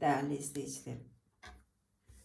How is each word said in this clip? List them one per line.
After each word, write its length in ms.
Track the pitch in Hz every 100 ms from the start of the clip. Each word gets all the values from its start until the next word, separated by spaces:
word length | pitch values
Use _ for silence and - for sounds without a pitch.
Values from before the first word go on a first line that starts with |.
değerli 360 | 156 135 143 143
izleyicilerim. 680 | - 143 135 - - 120 - - _ _ - - - _ _ _ - -